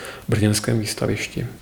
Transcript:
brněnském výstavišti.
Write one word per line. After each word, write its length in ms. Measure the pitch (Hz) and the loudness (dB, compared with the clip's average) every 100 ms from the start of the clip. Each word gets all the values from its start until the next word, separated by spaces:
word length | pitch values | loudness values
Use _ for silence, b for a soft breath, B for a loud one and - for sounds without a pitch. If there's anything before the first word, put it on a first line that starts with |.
| B B - | B B -2
brněnském 500 | 104 107 104 - 117 | 4 4 4 2 0
výstavišti. 680 | 107 - 113 104 - 170 120 - | 0 0 0 0 -4 -6 -6 -8